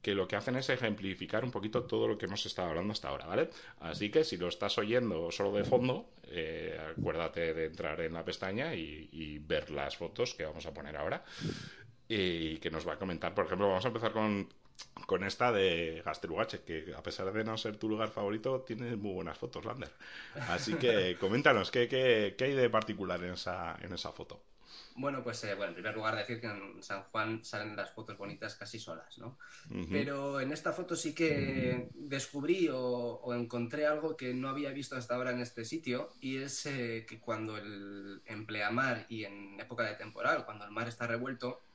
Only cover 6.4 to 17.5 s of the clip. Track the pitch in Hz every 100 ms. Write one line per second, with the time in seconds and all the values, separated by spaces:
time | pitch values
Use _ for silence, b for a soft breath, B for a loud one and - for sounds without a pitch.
6.4 | 80 80 82 80 78 80 87 80 82 85
7.4 | 82 80 80 82 82 80 82 82 82 85
8.4 | 95 104 156 110 78 78 78 80 76 76
9.4 | 76 78 73 73 71 - 85 - 85 -
10.4 | 78 80 80 73 73 76 78 151 B B
11.4 | B B B B B - - 110 92 85
12.4 | 80 80 82 78 82 76 95 82 85 101
13.4 | 85 92 101 92 123 113 110 110 107 101
14.4 | 92 - - - - - - 92 98 -
15.4 | 123 107 95 85 82 80 82 78 - 82
16.4 | 113 104 - 80 80 80 85 - 95 107
17.4 | 110